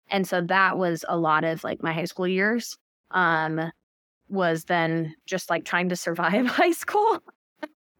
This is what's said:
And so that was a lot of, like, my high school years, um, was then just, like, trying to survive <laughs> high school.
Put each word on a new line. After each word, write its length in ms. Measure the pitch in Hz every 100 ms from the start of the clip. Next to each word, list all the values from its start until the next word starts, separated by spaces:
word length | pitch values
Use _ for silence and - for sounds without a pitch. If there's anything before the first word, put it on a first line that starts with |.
| -
And 180 | 196 185
so 140 | 180
that 360 | 170 185 190 185
was 280 | 180 160 -
a 100 | 170
lot 260 | 156 156
of, 200 | 165 165
like, 180 | - -
my 120 | 165
high 120 | 160 170
school 220 | - 180
years, 500 | 185 208 240 - - _ _ _
um, 600 | 185 170 160 160 160 165 - _ _ _ _ -
was 380 | 196 175 165 -
then 500 | 175 165 165 160 160 -
just, 240 | 185 -
like, 140 | 170
trying 260 | - 175 180
to 60 | 180
survive 520 | 180 170 170 208 247
<laughs> 0 |
high 240 | - 349
school. 480 | 330 - 415 453 359 - _ _ _ 311 _ _